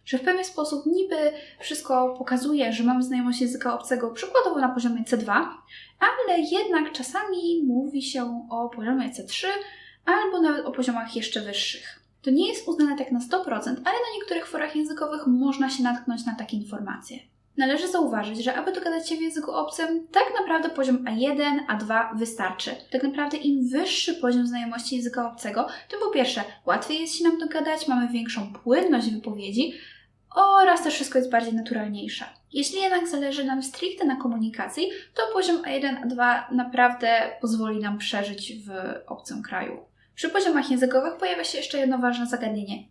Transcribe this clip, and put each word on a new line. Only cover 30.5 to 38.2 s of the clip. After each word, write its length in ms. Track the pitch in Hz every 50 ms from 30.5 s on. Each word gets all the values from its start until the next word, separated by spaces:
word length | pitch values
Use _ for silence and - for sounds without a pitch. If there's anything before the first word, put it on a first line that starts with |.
| 392 392 381 370 349 339 -
też 120 | 302 294
wszystko 240 | - 285 - - 262
jest 120 | 254 254
bardziej 240 | 240 233 226 233 226
naturalniejsze. 680 | 226 220 - 240 220 208 208 208 202 208 214 - - - - - _ _ _ -
Jeśli 280 | 277 277 - 370 381
jednak 280 | 392 381 370 359 339 339
zależy 360 | 311 285 285 277 277 285 269
nam 180 | 269 262 269 262
stricte 420 | - - - 349 370 392 - 339
na 120 | 277 254
komunikacji, 720 | 269 - 240 233 226 220 226 - - 202 - - 294 349 381 403 - - - -
to 80 | - 453 440 440
poziom 300 | 381 370 349 339 339 -
A 60 | -
jeden, 260 | 269 269 277 277 254
A 100 | - -
dwa 420 | 240 254 240 247 240 240 - - - -
naprawdę 800 | 247 247 247 - 247 247 240 240 240 233 226 233 226 226 220 - -
pozwoli 400 | - 226 226 220 220 214 214 214
nam 180 | 214 208 202 208
przeżyć 540 | - - - 202